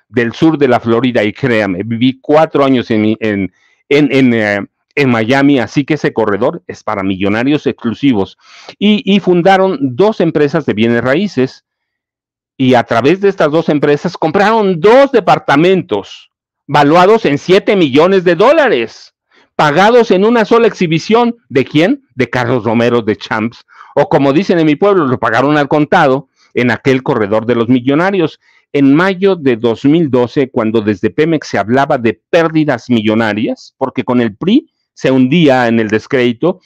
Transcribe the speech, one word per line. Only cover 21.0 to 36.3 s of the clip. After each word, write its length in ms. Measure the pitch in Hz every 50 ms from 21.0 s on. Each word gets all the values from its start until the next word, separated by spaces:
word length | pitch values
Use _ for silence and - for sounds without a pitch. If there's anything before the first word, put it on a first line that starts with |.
| - - 214 233 240 233 233 - _ -
¿De 140 | 123 139 123
quién? 400 | - - 151 165 202 294 277 _ _ _
De 160 | 127 123 -
Carlos 340 | - 123 120 117 131 120 98
Romero 380 | 117 110 120 117 120 120 120
de 140 | 104 107 101
Champs, 480 | - - - 123 110 107 117 - - _ _ - - - - -
o 140 | 139 143 -
como 240 | - 147 139 139
dicen 260 | 135 170 196 - 190 165
en 80 | 160
mi 100 | 156 151
pueblo, 300 | - 196 208 202 185 147
lo 120 | 127 123 110
pagaron 400 | - 120 110 120 135 147 151 151
al 100 | 143 -
contado 600 | 160 147 151 - 202 180 156 135 131 143 - _ _ _ _ _ -
en 160 | 113 123 123
aquel 320 | 110 - - 139 131 131
Corredor 420 | 131 - 135 113 104 98 110 110 113
de 100 | 117 120
los 140 | 117 117 110
Millonarios. 720 | 131 127 117 135 139 160 175 196 202 185 160 - - - _ _ _ _ _ _
En 220 | - 143 139 135 139
mayo 420 | 160 185 196 190 180 196 196 190
de 200 | 175 135 131 120
dos 280 | 110 120 117 113 - -
mil 260 | 143 151 175 165 135
doce, 400 | 117 123 120 117 - 151 135 120
cuando 300 | - 123 110 110 107 113
desde 300 | 101 107 107 - - 107
Pemex 380 | - 151 156 165 160 143 - -
se 100 | - 104
hablaba 400 | 98 107 123 135 139 151 151 127
de 220 | 113 113 107 - _ _
pérdidas 640 | - 170 165 165 160 156 151 147 127 113 - -
millonarias, 840 | 123 113 104 107 107 113 113 107 104 107 127 240 262 - - - _ -
porque 260 | 135 127 - 131 110
con 160 | - 123 123
el 160 | 120 113 98
pri 340 | - 151 185 233 320 - _ _ _ _ _
se 180 | _ - - 139
hundía 580 | 131 131 127 127 151 180 160 139 127 127 123 117
en 100 | 113 113
el 100 | 110 104
descrédito, 720 | 107 107 - - 139 127 120 123